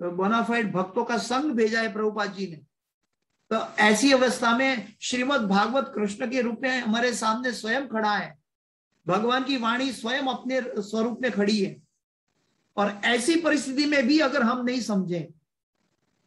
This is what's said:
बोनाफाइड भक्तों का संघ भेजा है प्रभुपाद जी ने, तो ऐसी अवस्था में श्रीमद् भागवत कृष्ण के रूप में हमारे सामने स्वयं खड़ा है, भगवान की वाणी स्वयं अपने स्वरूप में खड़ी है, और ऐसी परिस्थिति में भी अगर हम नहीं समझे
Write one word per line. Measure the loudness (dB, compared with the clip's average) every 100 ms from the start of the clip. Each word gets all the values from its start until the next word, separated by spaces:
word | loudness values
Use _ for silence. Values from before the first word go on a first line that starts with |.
| -6 -2
बोनाफाइड | 0 2 2 0 0
भक्तों | -2 -2 -2 -2
का | -2
संघ | -2 -2 0
भेजा | 2 2 2
है | -2
प्रभुपाद | -2 -4 -2 -6
जी | -6 -10
ने, | -10 -20 _ _ _ _ _ _ _ _
तो | -4 -4 2
ऐसी | 4 6 6
अवस्था | 6 4 2 0 2
में | 2 0 -6 -12
श्रीमद् | -6 -2 0 0 2
भागवत | 2 2 0 -2 -4
कृष्ण | -4 -4 -4
के | -2
रूप | -2 -2
में | -2 -2
हमारे | 0 0 0
सामने | 0 0 0 -2
स्वयं | -4 -2 -2 -2
खड़ा | -2 0 0
है, | -4 -12 _ _ _ _ _ _ -2
भगवान | 0 2 0
की | 0 0
वाणी | 0 0 -2
स्वयं | -4 -4 -2
अपने | -2 -4 -2 -2
स्वरूप | -2 -6 -4 -2 -2 -2
में | -2
खड़ी | 0 2 2
है, | 0 -4 _ _ _ _ _ _ _ _ _ -2
और | -2
ऐसी | 0 0 2 2 2
परिस्थिति | 2 0 0 -2 2
में | 2 4
भी | 4
अगर | 4 2
हम | 2 0 -2
नहीं | -4
समझे | -2 -2 0 -4 -6 -14 _ _ _ _ _ _ _ _